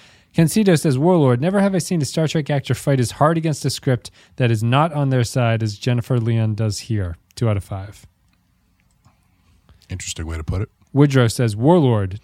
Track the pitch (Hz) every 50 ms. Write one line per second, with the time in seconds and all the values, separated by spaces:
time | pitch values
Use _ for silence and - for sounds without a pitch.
0 | - - _ _ _ _ - - 165 151 - 220 214 196 170 143 - 160 127 131
1 | 147 180 185 170 143 127 123 123 143 185 196 202 196 202 190 175 - - 185 165
2 | 139 - - 165 160 143 - 160 143 - 147 139 - - 123 - - 147 139 131
3 | 120 - - - 143 156 170 165 156 165 143 - - 139 - - - 139 127 120
4 | - - - _ _ _ _ - 127 117 117 101 113 117 127 139 156 170 151 147
5 | 143 135 131 127 113 - - 135 120 117 113 110 113 107 104 - - 127 123 120
6 | - - 131 120 113 117 117 113 110 107 107 104 113 107 98 - - - 113 101
7 | 92 87 82 - _ _ - - 123 113 104 101 - - 101 95 98 107 - -
8 | - - _ _ _ _ _ _ _ _ _ _ _ _ _ _ _ _ _ _
9 | _ _ _ _ _ _ _ _ _ _ _ _ _ _ - _ _ - 92 90
10 | - - - - 78 80 82 80 78 - 90 92 107 - _ _ _ _ - 135
11 | 147 143 135 131 120 110 - - 123 113 101 107 120 151 180 180 143 127 113 104
12 | 98 92 95 107